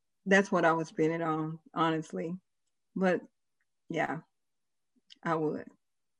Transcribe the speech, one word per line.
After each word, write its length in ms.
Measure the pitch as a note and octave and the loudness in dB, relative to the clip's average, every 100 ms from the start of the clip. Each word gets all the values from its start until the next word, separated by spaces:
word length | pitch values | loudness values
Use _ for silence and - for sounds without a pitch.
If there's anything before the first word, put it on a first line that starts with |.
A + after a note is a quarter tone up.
| _ _ F#3+ | _ _ 2
that's 240 | F#3+ G3+ | 4 4
what 120 | F3+ | 2
I 80 | E3 | 4
would 140 | E3 D#3+ | 2 -2
spend 240 | - D#3 | 0 0
it 80 | E3 | 0
on, 360 | E3 D#3 D#3 D#3+ - | -2 -2 -4 -8 -8
honestly. 600 | - E3 D#3+ D#3+ F#3+ E3 F#3 _ _ _ _ _ F#3 | -2 0 0 -4 -8 -8 -8 _ _ _ _ _ -2
But 240 | F#3 D#3+ - _ _ _ _ _ - | 0 0 -4 _ _ _ _ _ -8
yeah, 300 | E3+ C#3+ D3+ - _ _ _ _ _ _ _ _ - | -4 -2 -4 -10 _ _ _ _ _ _ _ _ -10
I 140 | - D#3+ | -4 -2
would. 300 | D3+ - - _ _ _ _ _ | -2 -4 -10 _ _ _ _ _